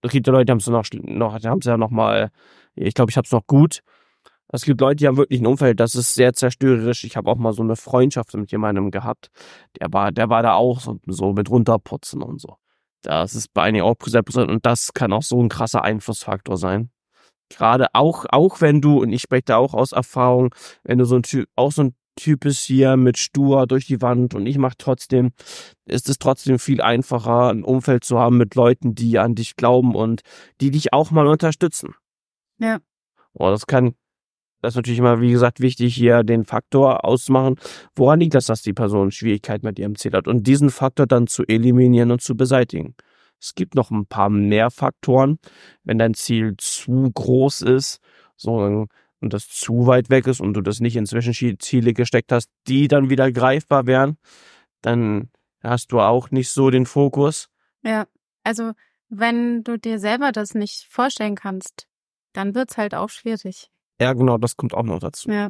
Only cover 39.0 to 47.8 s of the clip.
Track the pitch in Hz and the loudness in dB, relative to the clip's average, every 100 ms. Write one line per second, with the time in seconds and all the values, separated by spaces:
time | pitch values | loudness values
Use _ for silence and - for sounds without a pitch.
39 | 98 - 113 104 - 104 110 101 104 101 | 0 -2 -4 -4 -4 -8 -8 -8 -8 -6
40 | - 98 - 120 107 139 143 - 135 - | -4 -4 0 0 2 4 2 2 -4 0
41 | 131 123 117 - - 113 120 123 127 120 | 2 2 2 -2 0 2 4 4 6 6
42 | 120 123 - 117 127 131 123 85 78 - | 4 0 -2 -2 0 2 0 -4 -10 -14
43 | _ _ _ _ - - 180 139 113 107 | _ _ _ _ -18 -8 -4 -2 -2 -4
44 | 101 107 101 104 101 104 113 - 135 - | -6 -2 0 2 2 2 0 -2 -6 -4
45 | - 127 135 156 - _ - _ - 113 | 0 2 2 0 -8 _ -20 _ -4 0
46 | 113 107 - 113 110 95 - - - 127 | 0 0 -2 -2 -2 -4 -8 -10 -4 0
47 | 131 110 123 127 135 - - 131 | 0 -2 0 2 2 0 0 2